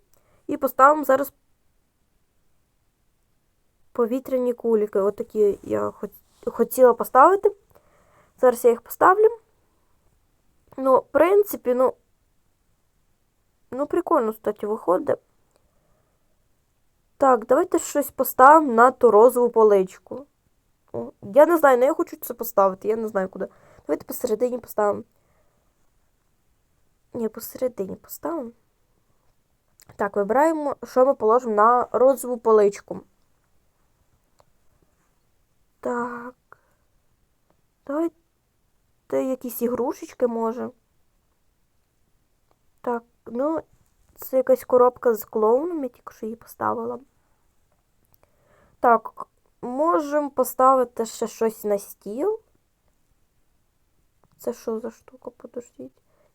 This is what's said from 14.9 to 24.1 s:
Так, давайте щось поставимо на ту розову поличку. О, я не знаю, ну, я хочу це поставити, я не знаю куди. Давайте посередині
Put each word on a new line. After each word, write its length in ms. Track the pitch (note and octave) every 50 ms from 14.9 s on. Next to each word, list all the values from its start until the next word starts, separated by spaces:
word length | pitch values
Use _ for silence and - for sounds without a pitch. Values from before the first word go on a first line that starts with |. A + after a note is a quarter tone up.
| - - D4+ - - - _ _ _ _ _ _ _ _ _ _ _ _ _ _ _ _ _ _ _ _ _ _ _ _ _ _ _ _ _ _ _ _ _ _ _ _ _ _ _
Так, 280 | - C#4 C4+ B3+ A3+ A#3+
давайте 340 | - B3+ D4+ F#4 - - E4
щось 320 | - - - D4 C#4 -
поставимо 600 | - - B3+ - - - B3+ C#4 D4+ D#4+ D#4 C4+ A3+
на 180 | A3+ A#3+ C4
ту 200 | B3+ - - A#3
розову 380 | G#3 G#3 A3 B3+ A#3 B3 A#3+ A#3
поличку. 760 | A#3 A3+ A3 G#3+ G3+ G3 F#3+ F#3+ - - _ - - B3+ C#4+ _ _ _ _ _ _ _ _ _ _ _ _ _ -
О, 180 | A#3 A#3 B3+ - _
я 240 | - G3+ G3 C#4 D4+
не 120 | E4 F4
знаю, 200 | D#4+ D#4 C#4 B3+
ну, 80 | A#3+ B3+
я 80 | C#4+ D#4+
хочу 240 | - E4+ - -
це 160 | - - - A#3
поставити, 540 | - A3+ - - G3+ G3 G3 F#3+ F#3+ -
я 80 | G3+ A3
не 120 | A3+ A3+
знаю 220 | G#3+ A3 G3 F#3 F#3
куди. 180 | - F#3+ F#3 - _ _ _ _ _ _ _
Давайте 180 | - D4+ D4 -
посередині 520 | -